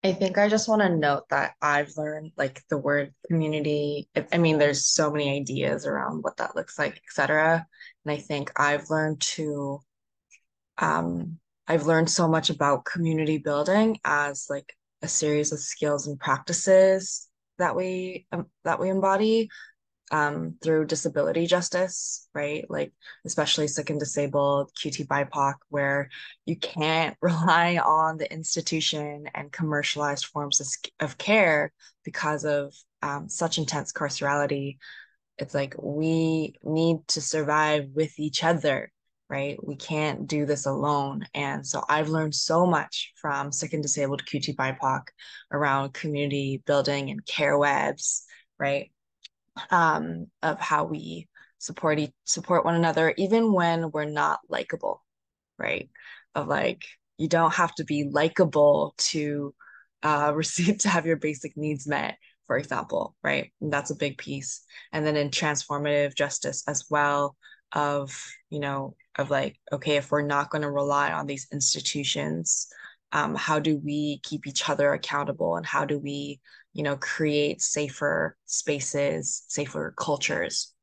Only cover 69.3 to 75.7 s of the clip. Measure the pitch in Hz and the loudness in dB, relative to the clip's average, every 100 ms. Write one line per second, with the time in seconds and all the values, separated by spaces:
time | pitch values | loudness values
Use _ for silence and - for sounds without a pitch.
69.3 | 143 139 - - 143 156 147 139 147 147 | 0 -2 -6 -6 -4 2 0 2 0 2
70.3 | 143 143 156 147 143 143 143 143 160 143 | 0 0 -2 -2 0 2 2 2 -2 -4
71.3 | 143 - 147 139 151 131 147 135 - 151 | -8 -8 -2 0 0 -2 -4 -2 -2 -2
72.3 | 160 165 - - - - - _ 147 151 | -4 -2 -4 -4 -14 -20 -20 _ -2 0
73.3 | 156 151 151 151 151 147 147 147 143 - | -2 0 0 2 0 0 -2 -2 -4 -8
74.3 | 151 143 139 - 143 143 147 - 143 143 | -8 -6 -4 -2 2 2 2 -2 -4 -2
75.3 | 143 82 85 165 | -2 0 -2 -2